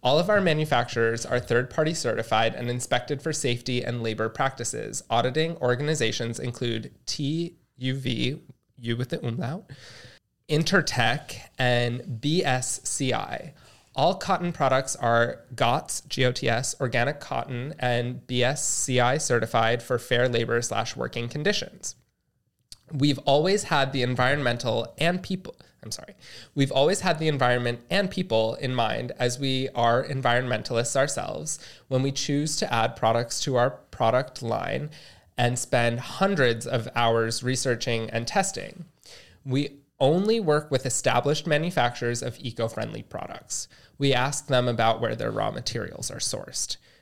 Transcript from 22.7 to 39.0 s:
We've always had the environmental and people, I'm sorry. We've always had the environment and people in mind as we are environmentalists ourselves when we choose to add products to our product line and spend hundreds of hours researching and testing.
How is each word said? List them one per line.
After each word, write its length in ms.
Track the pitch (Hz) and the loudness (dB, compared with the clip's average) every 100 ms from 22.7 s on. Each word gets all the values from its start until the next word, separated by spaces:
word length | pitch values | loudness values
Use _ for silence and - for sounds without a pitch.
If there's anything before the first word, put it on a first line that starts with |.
| - _ | -20 _
We've 260 | 143 143 139 | 0 2 2
always 440 | - 139 175 202 | 4 6 6 2
had 280 | - 151 135 | 2 2 2
the 100 | 135 | 2
environmental 920 | 123 123 127 147 131 117 123 113 113 - | 0 4 2 4 0 0 0 -2 -2 0
and 260 | 160 180 | 0 0
people, 340 | 185 190 - - - _ | -4 -6 -6 -18 -20 _
I'm 80 | 113 | -12
sorry. 240 | - - - - - - | -12 -12 -20 -20 -20 -10
We've 180 | - 135 | 0 2
always 280 | 135 147 185 | 4 4 4
had 180 | 180 156 | 0 2
the 100 | 156 | 0
environment 520 | 143 123 123 120 120 - | 2 2 4 0 -4 -2
and 200 | 190 190 | 0 0
people 440 | 190 - 110 110 | -2 2 2 2
in 200 | - 131 | 0 -2
mind 380 | 127 110 113 123 - | 0 0 0 -4 -2
as 200 | 123 127 | -2 0
we 300 | 139 131 131 | -2 0 -2
are 280 | - 117 120 | 2 4 4
environmentalists 920 | 135 135 123 120 127 113 - 117 123 135 | 2 0 2 2 2 -2 0 -2 0 0
ourselves 640 | 139 - - - 156 - - - _ | 0 -2 -6 -8 -6 -8 -10 -20 _
when 140 | 131 | 0
we 100 | 139 | 0
choose 440 | 139 - 143 151 151 | -2 0 0 0 -2
to 160 | - | 0
add 240 | 117 113 - | 2 0 2
products 440 | 113 117 123 - | 2 2 0 -4
to 140 | - 127 | 0 2
our 140 | 123 | 2
product 720 | - _ - 117 123 135 - | 0 _ 0 2 2 0 -8
line 460 | 120 113 - - 151 - - - _ - | -4 -4 -2 -4 -6 -10 -20 -20 _ 0
and 220 | 120 123 | 0 0
spend 420 | - 127 120 120 | 0 2 2 0
hundreds 640 | - - 196 190 127 113 117 | -8 0 0 4 2 2 -2
of 220 | 123 110 | -4 -2
hours 480 | 120 117 113 113 113 | 2 4 4 2 -2
researching 680 | 123 127 135 117 - 117 113 | -2 -2 0 -2 0 -2 -2
and 180 | 113 120 | -4 -2
testing. 600 | 202 190 - - - 165 _ | 0 0 -4 -10 -14 -18 _